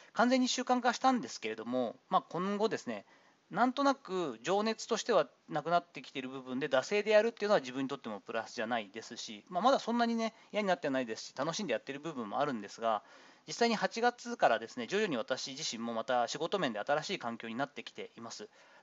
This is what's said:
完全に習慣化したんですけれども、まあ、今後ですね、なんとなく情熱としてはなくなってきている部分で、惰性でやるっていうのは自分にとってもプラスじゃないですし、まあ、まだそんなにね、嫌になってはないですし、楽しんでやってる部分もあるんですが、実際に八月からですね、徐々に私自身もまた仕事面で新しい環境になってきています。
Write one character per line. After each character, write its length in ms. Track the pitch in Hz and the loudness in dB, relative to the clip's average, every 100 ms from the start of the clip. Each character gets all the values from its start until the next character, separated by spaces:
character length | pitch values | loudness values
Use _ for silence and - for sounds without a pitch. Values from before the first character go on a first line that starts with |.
| - | -4
完 160 | - 247 | 2 4
全 100 | 262 | 4
に 80 | 254 | 4
習 140 | - | 2
慣 180 | 254 247 | 2 4
化 140 | 240 | 2
し 40 | 220 | 4
た 140 | 262 | 4
ん 80 | 247 | 2
で 80 | 113 | -2
す 120 | - | -6
け 100 | 110 | -6
れ 60 | 110 | -6
ど 100 | 110 | -2
も、 300 | 127 113 - - | 0 0 -4 0
ま 120 | 180 | 0
あ、 20 | - | 0
今 260 | 165 190 202 | -2 -2 0
後 120 | 214 | -2
で 100 | 135 | -2
す 80 | 123 | -6
ね、 180 | 104 - - _ _ - | -8 -10 -20 _ _ -6
な 140 | 170 | 0
ん 80 | 254 | 0
と 100 | 262 | 2
な 120 | 277 | 2
く 440 | 262 - 185 160 113 | 0 -2 -2 -2 -2
情 200 | 156 196 | 0 2
熱 240 | 220 220 - | 2 -2 -2
と 120 | 208 | -2
し 60 | |
て 100 | - | 2
は 120 | 190 135 _ - | 4 2 _ -6
な 140 | 156 | -4
く 80 | 151 | 2
な 100 | 175 | 2
っ 60 | - | 0
て 160 | 147 | -8
き 80 | 127 | -10
て 80 | 139 | -8
い 40 | |
る 60 | 127 | -8
部 140 | 135 | -8
分 180 | 127 127 | -6 -4
で、 80 | 147 | 2
惰 140 | 131 | 2
性 200 | - 208 | 2 0
で 100 | 208 | 6
や 100 | 214 | 6
る 60 | 226 | 6
っ 40 | |
て 120 | - | 2
い 20 | 208 | 2
う 20 | |
の 60 | |
は 60 | 185 | 2
自 120 | 127 | 2
分 100 | 131 | -4
に 60 | 131 | -4
と 80 | 135 | -4
っ 20 | |
て 120 | 117 | -6
も 100 | 101 | -8
プ 140 | - | -4
ラ 120 | 113 110 | -4 -4
ス 80 | |
じ 80 | 120 | -4
ゃ 40 | 110 | -2
な 120 | 120 | -2
い 120 | 101 | -4
で 100 | 110 | -10
す 160 | - 113 | -12 -12
し、 280 | - 104 - | -12 -12 -6
ま 120 | 190 | 0
あ、 20 | |
ま 100 | 240 | 4
だ 60 | 247 | 4
そ 120 | - | 2
ん 60 | 233 | 2
な 80 | |
に 100 | 233 226 | 2 0
ね、 180 | 220 - - | -2 -6 -6
嫌 80 | 202 | 0
に 80 | 196 | 2
な 80 | 175 | 2
っ 40 | |
て 80 | 147 | 2
は 40 | |
な 80 | 131 | 0
い 60 | 120 | -2
で 100 | 110 | -6
す 120 | - | -8
し、 60 | - | -4
楽 180 | 151 | -4
し 100 | 165 | -2
ん 20 | 175 | 0
で 60 | |
や 60 | 110 | -2
っ 40 | |
て 100 | - | -2
る 60 | 139 | -8
部 140 | 160 | -8
分 160 | 131 104 | -6 -4
も 120 | 117 | 0
あ 40 | |
る 80 | 147 | 0
ん 80 | 113 | -2
で 80 | 101 | -6
す 120 | - | -2
が、 220 | 113 104 - - - - - | 0 0 -4 -18 -20 -20 -10
実 80 | |
際 140 | - 233 | 0 2
に 40 | |
八 280 | 208 190 233 | 2 -2 2
月 340 | 240 240 240 240 | 0 0 -6 2
か 120 | 143 | 4
ら 100 | 110 | 4
で 100 | 113 | 0
す 80 | - | -8
ね、 100 | 113 | -2
徐 120 | 196 | 0
々 100 | 208 | 0
に 80 | 120 | 0
私 360 | 104 127 139 | -2 -4 -6
自 100 | 135 - 113 | -6 -6 -4
身 40 | |
も 120 | 117 | -4
ま 100 | 113 | -2
た 240 | 113 123 117 | 0 2 2
仕 80 | 139 | -2
事 220 | 170 196 | -2 0
面 160 | 143 | 0
で 60 | 104 | -2
新 220 | 107 151 | 0 0
し 120 | 147 | -2
い 40 | 165 | -4
環 200 | 117 113 | -6 -6
境 100 | 117 | -6
に 60 | |
な 100 | 113 | -4
っ 80 | 143 | -6
て 100 | - | -6
き 80 | - | -12
て 200 | - 95 - | -12 -14 -14
い 20 | |
ま 100 | 113 | -14
す。 200 | - 104 - - - | -12 -14 -18 -20 -4